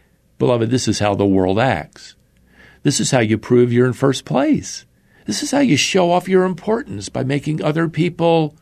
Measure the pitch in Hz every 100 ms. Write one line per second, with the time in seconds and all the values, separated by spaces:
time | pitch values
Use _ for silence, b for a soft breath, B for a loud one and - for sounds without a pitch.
0 | b b _ - 131 120 113 123 - 101
1 | 104 98 101 95 92 98 131 90 - -
2 | - - _ _ b b b b 147 -
3 | 208 131 117 110 - 123 123 120 127 120
4 | 139 131 - 247 302 269 - - - b
5 | b b - 208 294 277 269 139 - 190
6 | 175 180 180 190 185 175 - 226 277 104
7 | 95 123 127 143 147 156 151 156 165 165
8 | 175 175 165 165 151 b